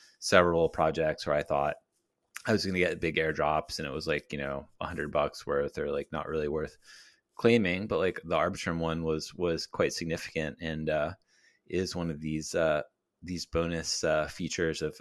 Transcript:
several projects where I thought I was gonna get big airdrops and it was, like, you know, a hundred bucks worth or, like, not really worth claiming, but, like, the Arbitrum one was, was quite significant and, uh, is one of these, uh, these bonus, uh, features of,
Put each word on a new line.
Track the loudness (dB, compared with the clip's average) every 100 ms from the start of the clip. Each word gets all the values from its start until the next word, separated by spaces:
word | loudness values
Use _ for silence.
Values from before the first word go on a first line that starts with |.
| -20 -8
several | 4 6 8 6 4
projects | 4 2 2 0 0 0
where | 0
I |
thought | 2 0 0 -4 _ _ _ _ _ -8 0
I |
was | 2 2
gonna | 2
get | 0 0
big | 0 0
airdrops | 0 2 2 0 -2 -6
and | -6
it |
was, | -6 -2
like, | -2 -2
you | -6
know, | -4 -6 -10 -10
a | -8
hundred | -4 -2
bucks | 0 0 -2 -2
worth | -2 -2 -4
or, | -4
like, | -4 -4
not | -6 -4
really | -2 -2
worth | -2 -6 -12 -20 -20 -20 _ _ 0
claiming, | 4 6 4 0 0
but, | 0
like, | 2 0
the | -2 0
Arbitrum | 0 0 -2 0
one | 0 0
was, | 0 -2 -4
was | -2 0 0 -2
quite | 0 0
significant | 0 -4 -4 -4 -6 -6 -6
and, | -6 -4 -2
uh, | 0 0 -4 _ _ _ _ -6
is | -2 -2 -2
one | -4
of | -4
these, | -4 -4 -2 2
uh, | 2 2 -2 _ _ _
these | -8 -8 -4
bonus, | -2 0 -2 -4 -2 2
uh, | 2 0
features | -4 -6 0 0 0
of, | -4 -6